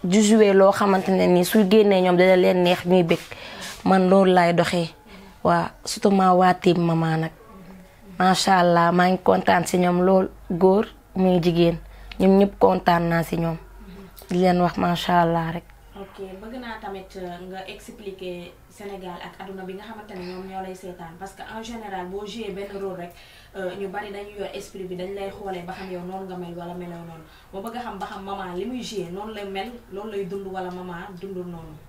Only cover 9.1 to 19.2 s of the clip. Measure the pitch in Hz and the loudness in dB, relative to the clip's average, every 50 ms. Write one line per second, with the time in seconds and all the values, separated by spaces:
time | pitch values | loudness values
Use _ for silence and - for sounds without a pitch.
9.1 | 185 180 - 196 185 185 185 - 190 180 170 - - 180 180 175 175 180 180 185 | 2 2 2 2 2 2 4 2 2 2 2 0 0 2 2 2 2 2 4 4
10.1 | 190 190 185 - - - - - 190 165 185 185 190 208 226 - - - _ _ | 4 4 2 0 -6 -14 -10 -8 -2 2 4 4 4 4 2 -2 -8 -20 _ _
11.1 | - 190 185 185 180 180 160 175 165 170 170 170 170 165 - - - - - - | -2 0 2 4 4 4 2 2 2 4 4 2 2 -2 -8 -16 -20 -20 -20 -20
12.1 | - - 190 190 190 196 202 196 202 - 196 196 185 185 - - 175 170 170 170 | -4 2 4 6 6 6 6 4 2 2 2 2 2 2 2 2 2 2 2 2
13.1 | 170 165 165 - - 165 165 165 165 165 - - - - - 190 175 180 196 175 | 0 0 0 -2 -2 -2 -2 -2 -4 -6 -10 -18 -20 -20 -20 -20 -18 -20 -20 -20
14.1 | - - - - 180 180 185 185 180 180 175 170 - - 190 175 175 165 - - | -20 -20 -10 -4 0 2 2 4 4 4 2 0 0 0 -2 0 -2 -2 -2 2
15.1 | 180 175 170 165 165 165 165 160 165 175 - - - - - - - 202 196 190 | 4 4 4 4 2 -2 -2 -4 -8 -10 -12 -14 -20 -20 -20 -20 -16 -16 -16 -16
16.1 | - - 196 190 185 190 214 226 240 254 247 233 220 214 - 196 196 190 185 - | -14 -16 -14 -14 -14 -16 -16 -14 -14 -14 -12 -12 -14 -12 -12 -12 -12 -12 -14 -16
17.1 | - 190 185 175 175 175 185 185 185 190 185 - 214 208 - - - - 214 196 | -14 -12 -12 -12 -12 -12 -14 -14 -14 -14 -14 -14 -16 -18 -18 -20 -20 -14 -14 -14
18.1 | 185 - 190 180 175 175 175 - - _ - _ - - 208 202 196 190 185 185 | -14 -12 -12 -12 -12 -12 -14 -16 -20 _ -20 _ -20 -16 -14 -14 -12 -12 -12 -14
19.1 | 175 180 | -14 -14